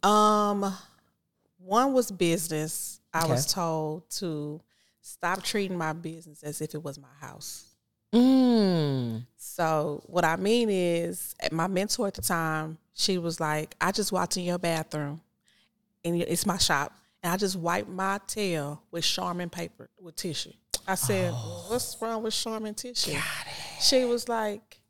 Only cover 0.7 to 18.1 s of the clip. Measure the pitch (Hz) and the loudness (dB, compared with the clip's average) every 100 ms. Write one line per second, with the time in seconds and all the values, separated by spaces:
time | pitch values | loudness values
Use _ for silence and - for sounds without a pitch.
0.7 | 190 - _ _ _ _ _ _ _ 185 | -4 -14 _ _ _ _ _ _ _ 0
1.7 | 214 269 262 233 185 175 165 165 156 156 | 4 6 4 2 2 2 2 0 -4 -4
2.7 | - - - _ 160 165 123 147 - 170 | -6 -8 -12 _ 0 2 2 2 0 0
3.7 | 160 156 156 - - 180 156 147 156 _ | 0 -2 -6 -8 -6 -4 -4 -6 -10 _
4.7 | _ _ _ - - 170 190 - 214 190 | _ _ _ -20 -6 -4 -2 -2 -2 -2
5.7 | 180 160 160 165 165 165 147 151 147 156 | -2 -2 -4 -8 -12 -16 -12 -10 -6 -6
6.7 | 151 160 143 135 147 151 - - - - | -6 -8 -12 -18 -18 -16 -14 -12 -14 -16
7.7 | _ _ _ _ 220 254 262 254 233 196 | _ _ _ _ 6 8 8 6 6 6
8.7 | 175 147 135 120 113 123 _ - - 160 | 4 2 0 -2 -4 -8 _ -14 -2 0
9.7 | 156 151 147 - 170 165 170 190 233 226 | 2 0 -4 -4 2 2 2 2 4 4
10.7 | 190 175 170 170 180 - - - 160 175 | 2 2 2 0 -6 -10 -4 -2 0 0
11.7 | 196 202 - 202 - 113 170 160 156 160 | 0 0 0 -2 -2 -2 0 0 -2 -4
12.7 | 160 _ - - 185 170 170 156 151 156 | -10 _ -2 0 0 0 -2 0 0 -4
13.7 | - 175 190 196 185 175 - 180 175 175 | 0 0 2 0 0 0 -2 -2 -2 0
14.7 | 160 156 151 143 156 _ _ _ _ _ | -2 -2 -6 -6 -8 _ _ _ _ _
15.7 | _ _ _ 170 170 - 170 208 180 - | _ _ _ -2 0 0 0 0 2 2
16.7 | 147 143 _ _ _ 175 185 202 185 170 | 2 0 _ _ _ -4 0 0 0 -2
17.7 | 180 208 185 190 | -2 -4 -4 -2